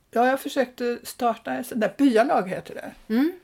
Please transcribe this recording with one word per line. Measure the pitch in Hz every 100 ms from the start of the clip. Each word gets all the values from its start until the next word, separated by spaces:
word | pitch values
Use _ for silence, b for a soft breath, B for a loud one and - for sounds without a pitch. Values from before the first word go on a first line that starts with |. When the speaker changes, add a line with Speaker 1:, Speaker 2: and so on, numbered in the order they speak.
| _
Speaker 1:
Ja, | 233 254
jag | 269
försökte | 285 285 247 - 240 240
starta | - - 240 226 -
en | 262
sån | 247 240
där | 208 -
byalag, | 277 214 262 233 185
heter | 160 -
det. | - - - -
Speaker 2:
Mm. | 226 311 370